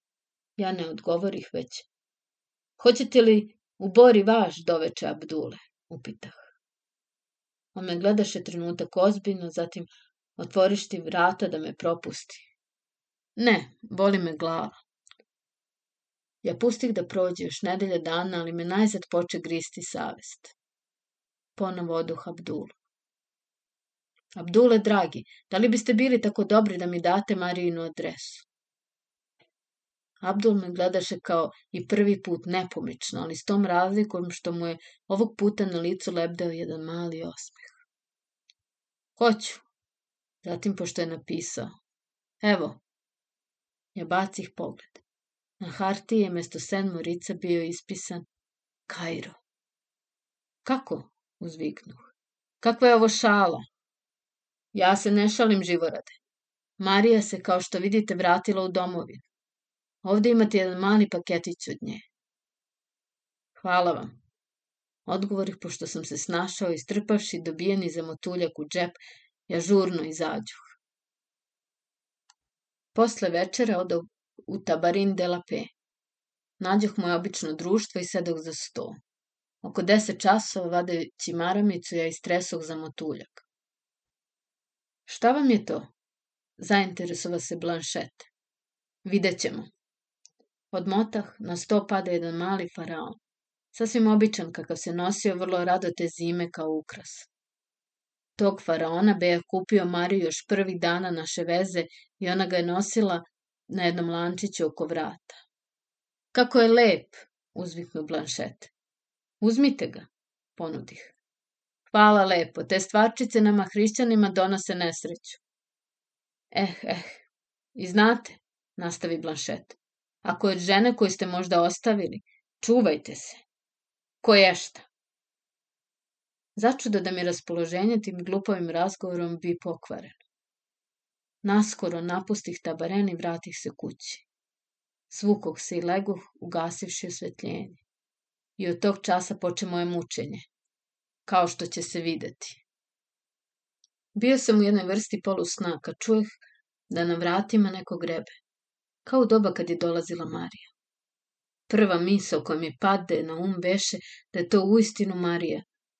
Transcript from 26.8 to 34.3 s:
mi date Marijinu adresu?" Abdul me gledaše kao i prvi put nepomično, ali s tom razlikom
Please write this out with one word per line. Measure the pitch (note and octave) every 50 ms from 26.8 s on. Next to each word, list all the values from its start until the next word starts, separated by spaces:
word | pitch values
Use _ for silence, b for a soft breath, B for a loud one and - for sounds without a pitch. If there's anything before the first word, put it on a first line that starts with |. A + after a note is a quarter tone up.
| F3+
mi | F3 F3 F3
date | E3+ F3 F3+ G3+ G3+ - G#3
Marijinu | F#3 F3+ F3+ F3+ F3+ F3 F3 E3+ E3 E3
adresu?" | E3 D#3+ - E3 D#3+ - - - - - - - _ _ _ _ _ _ _ _ _ _ _ _ _ _ _ _ _ _ _ _ _ _ _ _ _ _ _ _ _ _ _ _ _ _ _
Abdul | - F#3 G3 G#3 G3+ A3+ G#3
me | G3+ F#3 F3 F3
gledaše | F3+ F3+ F#3 F3+ F#3 F3+ - G#3 F#3
kao | - - F3 E3 D#3+ G3 b b b b -
i | F3+ F3+ -
prvi | G#3+ G#3+ G3+ G3+ G3+ F#3+ F#3+
put | F#3 E3+ E3 -
nepomično, | F3 F3 F#3 F#3 F3+ - E3 - D#3+ D#3+ - - - - E3+
ali | E3+ E3 E3
s | - -
tom | - G3+ G3+ G3+
razlikom | F#3 F3 F3 F#3 F#3+ G3 G#3+ G#3 G#3 - F3+ F3 F3